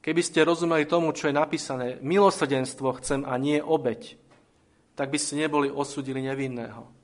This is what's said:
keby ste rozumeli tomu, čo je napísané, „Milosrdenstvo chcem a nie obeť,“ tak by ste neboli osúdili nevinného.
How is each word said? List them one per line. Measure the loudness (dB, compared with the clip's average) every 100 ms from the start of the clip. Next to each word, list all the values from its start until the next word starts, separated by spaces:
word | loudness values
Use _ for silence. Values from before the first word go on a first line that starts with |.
keby | 0 0
ste | 2 4
rozumeli | 4 4 2 2
tomu, | 4 2 2 0
čo | 0
je | 2
napísané, | 0 -2 -4 -6 -6 -6
„Milosrdenstvo | 0 6 6 4 0 0 0 -2 -2 -2
chcem | -2 -2
a | -2 -2
nie | 0 0
obeť,“ | 2 0 0 -4 -12 -20 _ _ _ _ _ _ _
tak | -8 -4
by | -4
ste | -4 -2
neboli | 0 0 0
osúdili | -2 -6 -6 -6 -6
nevinného. | -4 -4 -4 -6 -10 -12 -20 _